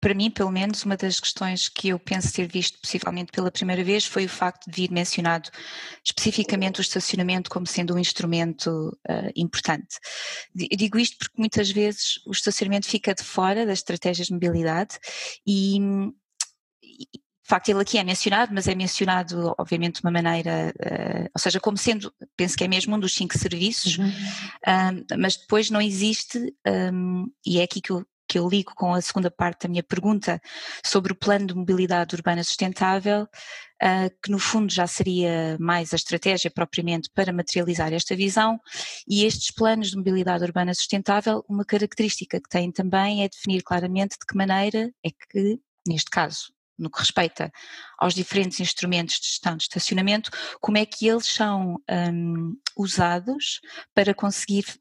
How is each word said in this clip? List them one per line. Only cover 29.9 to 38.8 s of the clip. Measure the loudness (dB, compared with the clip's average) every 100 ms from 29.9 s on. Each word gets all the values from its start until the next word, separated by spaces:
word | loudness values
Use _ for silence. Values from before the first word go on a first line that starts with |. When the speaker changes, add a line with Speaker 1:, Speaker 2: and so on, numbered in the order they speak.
| 0 2 2 0 -4 -4 -14 -12 -8
Speaker 1:
sobre | 0 2 2
o | -2
plano | 2 2 2
de |
mobilidade | -2 2 2 4 2 0
urbana | -2 0 0
sustentável, | 0 0 -2 2 2 2 2 0 0 -10 -16 -16 -18 _
ah, | 2 4 2 -2
que | -2
no | 0
fundo | 2 2 2
já | 2 0
seria | 0 0 2 2 2 0 -2
mais | 2 2 2
a | -2
estratégia | -2 -2 0 0 0
propriamente | 0 -2 0 0 -2 -2
para | 0 0
materializar | 0 0 0 0 0 0
esta | 0 -2
visão, | 0 2 4 2 2 -6 -10